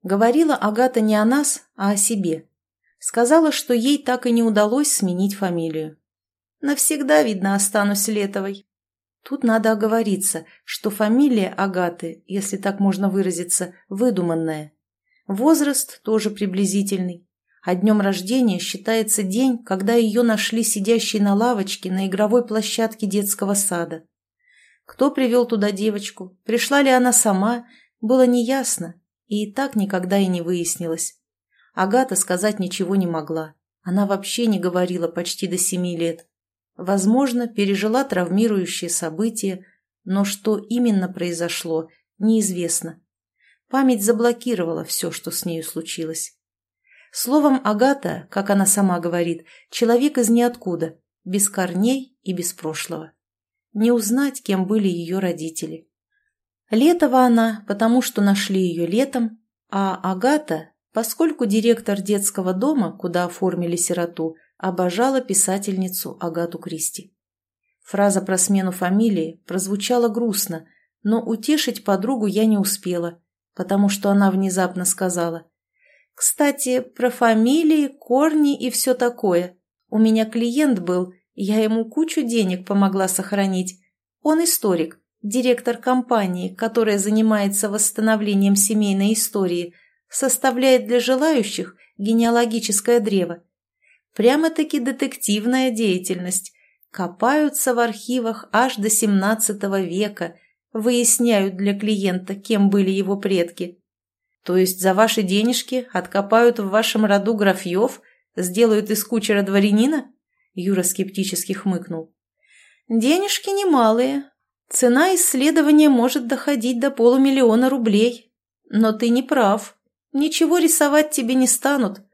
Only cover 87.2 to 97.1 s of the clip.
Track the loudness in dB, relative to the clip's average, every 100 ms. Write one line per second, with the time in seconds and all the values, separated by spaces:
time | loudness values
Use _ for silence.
87.2 | 2 2 0 -2 -4 -2 -2 0 0 0
88.2 | 0 2 4 2 2 0 0 0 0 0
89.2 | -2 -2 -2 -2 -6 _ _ _ _ -4
90.2 | -2 0 0 2 4 4 4 0 2 2
91.2 | 2 2 0 -6 -10 -14 _ -8 0 2
92.2 | 4 2 2 -2 -2 -2 2 2 2 0
93.2 | -2 -8 _ _ _ _ _ _ _ 2
94.2 | 2 4 0 0 -2 -2 -2 -4 -6 -4
95.2 | -2 -2 0 0 0 0 -2 -2 -4 -6
96.2 | -4 -6 -8 _ _ _ _ -10 -10